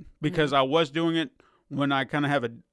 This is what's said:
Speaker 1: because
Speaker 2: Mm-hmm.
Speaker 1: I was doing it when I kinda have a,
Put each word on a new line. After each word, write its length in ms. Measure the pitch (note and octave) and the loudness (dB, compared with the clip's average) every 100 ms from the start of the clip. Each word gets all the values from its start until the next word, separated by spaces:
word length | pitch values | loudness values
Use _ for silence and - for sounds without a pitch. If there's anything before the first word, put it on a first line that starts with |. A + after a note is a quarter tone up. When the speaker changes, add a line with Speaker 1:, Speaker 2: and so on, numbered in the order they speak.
| - - | -20 -6
Speaker 1:
because 300 | D3+ D3 D3 | -4 0 2
Speaker 2:
Mm-hmm. 80 | C#3 | 2
Speaker 1:
I 40 | |
was 260 | C3 D#3+ D3+ | 2 2 0
doing 260 | D#3 E3 E3 | 0 0 0
it 140 | D3 - _ _ - | -4 -10 _ _ -10
when 240 | C#3 C#3+ | -4 -2
I 120 | C#3 | -2
kinda 240 | C3 D3+ C#3+ | -2 -2 0
have 160 | C#3+ | 0
a, 60 | A#2 A#2 - | -2 -8 -20